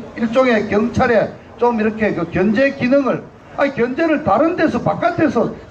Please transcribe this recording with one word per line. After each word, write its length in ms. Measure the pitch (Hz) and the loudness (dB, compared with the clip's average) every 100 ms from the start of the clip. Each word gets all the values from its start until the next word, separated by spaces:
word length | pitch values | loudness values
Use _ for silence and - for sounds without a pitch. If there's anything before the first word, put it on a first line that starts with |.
| - - | -10 -6
일종의 540 | 226 262 254 220 202 | -2 2 2 2 2
경찰의 640 | 202 233 - 254 220 165 - - - | 0 0 0 2 2 0 -6 -20 -2
좀 240 | 240 226 | 0 2
이렇게 320 | 214 214 208 | -2 0 -2
그 160 | 185 165 | -2 -4
견제 440 | 165 196 220 277 269 | 0 0 2 0 0
기능을, 480 | 240 277 254 160 - - - - | 0 2 2 -2 -6 -20 -18 -2
아니, 160 | 185 | -2
견제를 500 | 190 240 262 330 302 | 0 -2 0 0 0
다른 320 | 208 202 320 359 | 2 2 2 2
데서 260 | 330 - | 0 0
바깥에서 720 | - - 339 339 311 233 220 - - | -2 -2 -2 0 0 0 -2 -4 -8